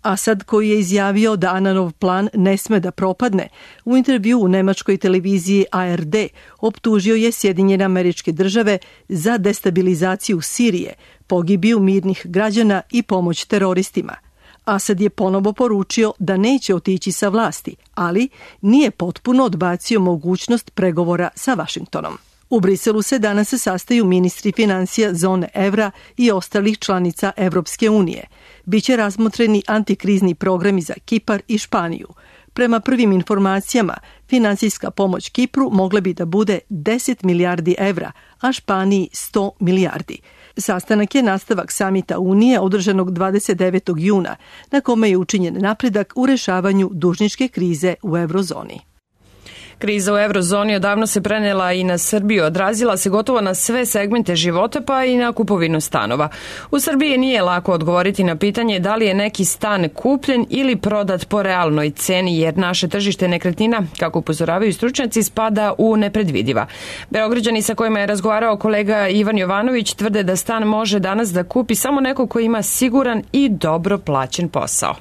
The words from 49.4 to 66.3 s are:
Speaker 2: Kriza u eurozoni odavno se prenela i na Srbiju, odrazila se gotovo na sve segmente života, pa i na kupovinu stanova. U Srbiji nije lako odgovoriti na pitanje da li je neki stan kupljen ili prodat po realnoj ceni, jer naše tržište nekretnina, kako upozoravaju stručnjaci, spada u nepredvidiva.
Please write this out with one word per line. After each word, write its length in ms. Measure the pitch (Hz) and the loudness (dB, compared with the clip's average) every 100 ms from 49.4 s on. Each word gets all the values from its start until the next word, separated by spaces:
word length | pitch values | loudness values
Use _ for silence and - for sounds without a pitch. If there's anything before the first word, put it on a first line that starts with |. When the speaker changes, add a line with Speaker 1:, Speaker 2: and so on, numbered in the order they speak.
| - - - - | -20 -20 -20 -8
Speaker 2:
Kriza 320 | 208 208 190 | -4 -2 0
u 40 | 208 | 2
eurozoni 580 | 208 196 175 202 214 202 | 2 0 0 0 0 0
odavno 320 | 196 208 220 | 0 0 0
se 140 | 208 | -2
prenela 520 | 208 214 208 196 180 | 0 0 0 0 0
i 100 | 180 | 0
na 140 | 185 175 | 0 0
Srbiju, 460 | - 214 202 208 | 0 0 2 2
odrazila 540 | 156 175 196 220 240 190 | 2 0 0 0 0 0
se 120 | 196 | 0
gotovo 320 | 208 220 247 | 0 2 0
na 120 | 196 | 0
sve 320 | 185 - 240 247 | -2 -2 -2 0
segmente 500 | 214 202 233 196 170 | -2 0 0 0 0
života, 460 | 170 170 233 294 | 0 0 0 -2
pa 240 | 240 269 254 | -2 0 2
i 120 | 247 | 2
na 140 | 240 | 0
kupovinu 480 | 240 214 202 165 160 | -2 0 0 2 0
stanova. 480 | - 131 107 127 151 - - - - | -2 -2 -2 -2 -2 -4 -16 -16 -4
U 80 | 294 | -2
Srbiji 380 | - 277 302 254 | 0 0 2 2
nije 240 | 262 240 | 2 2
lako 320 | 180 175 180 | 0 0 0
odgovoriti 500 | 170 156 175 185 202 | 0 2 2 0 0
na 120 | 180 160 | 0 0
pitanje 440 | 208 208 233 196 | -2 0 -2 0
da 160 | 180 220 | -2 0
li 100 | 214 | 2
je 80 | |
neki 320 | 190 208 - 185 | 2 -2 -2 -4
stan 440 | - 214 202 165 - | -2 -2 -2 -2 -2
kupljen 500 | 254 269 277 254 - | 0 0 0 0 0
ili 260 | 254 269 226 | 0 0 0
prodat 520 | 208 208 196 185 - | 0 -2 -2 -4 -2
po 140 | 208 | -2
realnoj 480 | 190 180 165 151 151 | 0 0 2 2 0
ceni, 480 | 143 - 185 185 165 | -4 -2 0 0 0
jer 180 | 160 160 | 0 0
naše 300 | 180 180 180 | -2 -2 -2
tržište 400 | 202 202 185 180 | -2 -2 0 -2
nekretnina, 560 | 175 185 175 220 226 165 - | 0 -2 -2 0 0 -4 -4
kako 200 | - 160 | -4 -4
upozoravaju 540 | - 151 165 175 214 | -4 -2 -2 0 0
stručnjaci, 500 | - 240 269 247 226 | 0 -2 -2 -2 -2
spada 500 | 208 - 220 208 208 - | -2 -2 0 0 0 0
u 200 | 226 214 | 2 2
nepredvidiva. 720 | 208 214 190 | 2 0 0